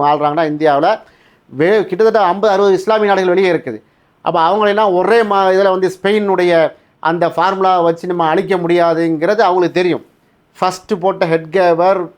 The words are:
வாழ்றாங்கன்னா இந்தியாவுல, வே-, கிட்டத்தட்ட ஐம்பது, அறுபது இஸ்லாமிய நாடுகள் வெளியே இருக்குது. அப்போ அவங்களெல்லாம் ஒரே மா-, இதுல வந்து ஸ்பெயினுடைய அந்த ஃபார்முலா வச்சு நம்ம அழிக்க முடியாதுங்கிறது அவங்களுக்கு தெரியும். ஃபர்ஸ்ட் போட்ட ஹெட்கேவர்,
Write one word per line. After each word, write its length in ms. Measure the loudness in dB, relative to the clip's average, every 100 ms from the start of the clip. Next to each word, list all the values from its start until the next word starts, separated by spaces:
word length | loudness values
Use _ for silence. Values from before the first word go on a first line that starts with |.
வாழ்றாங்கன்னா 420 | 0 0 0 -2 -2
இந்தியாவுல, 480 | 0 0 2 2 -2 -6 _ _ _ _ -2
வே-, 280 | 0 0 -2
கிட்டத்தட்ட 360 | 0 0 2
ஐம்பது, 320 | 0 0 0
அறுபது 200 | 2 2
இஸ்லாமிய 340 | 0 0 0 2
நாடுகள் 260 | 0 0
வெளியே 200 | 2 2
இருக்குது. 280 | 0 -4 -14 -16 _ _ _
அப்போ 180 | -4 0
அவங்களெல்லாம் 520 | 0 2 0 2 2
ஒரே 280 | 2 2 2
மா-, 300 | 2 2 2 2
இதுல 140 | 2
வந்து 220 | 0 -2 -4
ஸ்பெயினுடைய 720 | -2 -2 0 0 2 2 0 -2 _ _
அந்த 280 | -4 -2 -2
ஃபார்முலா 560 | -2 -2 0 0 2
வச்சு 240 | 0 -2 -4
நம்ம 200 | -4 -2
அழிக்க 280 | 0 -2 -2
முடியாதுங்கிறது 840 | 0 0 0 0 -2 -2 -2 0
அவங்களுக்கு 320 | 0 2 0
தெரியும். 340 | 0 -2 -4 -8 _ _ _ _ -6
ஃபர்ஸ்ட் 400 | -6 -4 -8 -4
போட்ட 260 | -2 -2 0
ஹெட்கேவர், 840 | -2 -2 0 2 2 2 0 -4